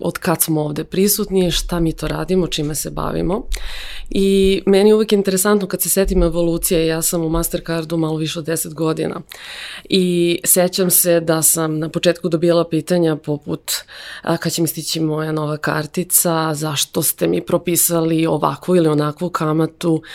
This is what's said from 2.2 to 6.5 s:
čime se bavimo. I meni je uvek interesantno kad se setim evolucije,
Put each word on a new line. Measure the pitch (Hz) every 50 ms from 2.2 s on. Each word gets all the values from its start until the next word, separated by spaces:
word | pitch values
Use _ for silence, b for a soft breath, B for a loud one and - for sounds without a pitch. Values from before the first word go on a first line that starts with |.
| 160 165 185 190 165
čime | 151 - 156 147 147 156
se | - - -
bavimo. | 143 151 - - 156 160 170 170 190 226 - - B B B B B B B B B B B B
I | - 196 196 196 196 196 190 190 196 190 -
meni | 196 196 190 202 214
je | 214
uvek | 214 220 214
interesantno | 214 196 196 196 185 190 - 208 208 202 190 180
kad | 185 170
se | - 170
setim | - 190 196 196 196 185
evolucije, | 170 170 160 175 170 170